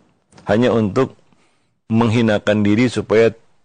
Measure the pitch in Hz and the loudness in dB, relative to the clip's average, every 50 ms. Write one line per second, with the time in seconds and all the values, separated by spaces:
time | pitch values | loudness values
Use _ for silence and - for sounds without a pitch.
0 | _ _ _ _ _ _ _ - - - 101 110 123 120 98 117 110 101 92 120 | _ _ _ _ _ _ _ -12 -6 -2 0 0 2 2 0 0 -2 -2 -2 -2
1 | 131 113 - - _ _ _ _ _ _ _ _ _ _ _ _ _ - 113 113 | -4 -4 -6 -12 _ _ _ _ _ _ _ _ _ _ _ _ _ -4 -2 0
2 | 117 117 107 123 117 110 104 98 - - 104 107 104 101 104 110 127 123 - 110 | 0 0 0 0 0 0 0 -2 -2 -2 -2 0 0 0 0 0 0 -2 -2 -4
3 | 95 - 98 110 113 113 110 - _ _ _ _ _ | -4 -2 0 2 2 2 0 -4 _ _ _ _ _